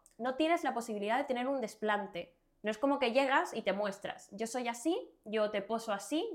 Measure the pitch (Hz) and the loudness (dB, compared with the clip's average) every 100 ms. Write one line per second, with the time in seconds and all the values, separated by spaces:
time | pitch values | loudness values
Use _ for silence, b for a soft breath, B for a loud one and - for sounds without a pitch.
0 | - - 240 262 320 339 302 233 226 208 | -20 -6 -4 2 4 4 2 -2 -4 -4
1 | 202 240 285 240 254 277 220 - 214 208 | 0 0 0 0 0 -2 -2 -2 2 2
2 | 196 170 - _ _ _ 208 214 277 277 | 0 -8 -10 _ _ _ -4 0 2 4
3 | 240 233 277 277 359 226 208 196 208 190 | 4 4 4 4 2 -2 0 0 0 -4
4 | 190 - - 196 226 254 233 233 320 381 | -8 -10 -12 -6 -4 -2 -4 -2 0 0
5 | - - - 220 214 208 196 226 220 202 | -4 -14 -4 0 2 0 -2 -4 -2 -4
6 | - 302 453 | -2 -2 -2